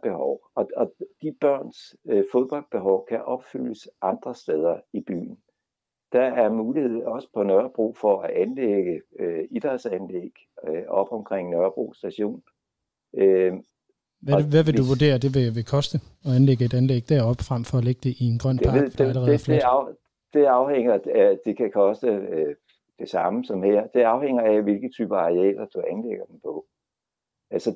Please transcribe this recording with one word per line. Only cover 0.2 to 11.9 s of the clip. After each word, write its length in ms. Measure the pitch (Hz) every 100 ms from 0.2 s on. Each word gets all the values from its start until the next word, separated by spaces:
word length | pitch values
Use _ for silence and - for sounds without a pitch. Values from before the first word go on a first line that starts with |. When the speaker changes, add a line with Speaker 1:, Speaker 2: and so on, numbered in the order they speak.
| 69 - _ -
Speaker 1:
og, 140 | 101 -
og 160 | 117 - - _
de 140 | 156 -
børns, 540 | 147 139 117 - - _ -
øh, 180 | 104 98
fodboldbehov 760 | 123 131 147 143 113 95 95 -
kan 120 | 117
opfyldes 640 | - 127 - 127 123 110 - _
andre 340 | 95 123 127 123
steder 400 | - 78 85 85 -
i 80 | 98 -
byen. 300 | 90 - - _ _ _ _ _ _ _
Der 100 | 123
er 280 | 131 123 107
mulighed 520 | 113 113 147 127 113
også 240 | 113 117 -
på 100 | 110
Nørrebro 520 | 101 95 127 - 113 113
for 200 | 107 95
at 80 | 85
anlægge, 680 | 87 98 139 123 101 90 80 - -
øh, 240 | 87 82 -
idrætsanlæg, 800 | 120 147 127 117 95 95 92 87 - _ - -
øh, 160 | 82 -
op 200 | 95 101
omkring 380 | 113 104 98 90
Nørrebro 440 | 85 92 95 120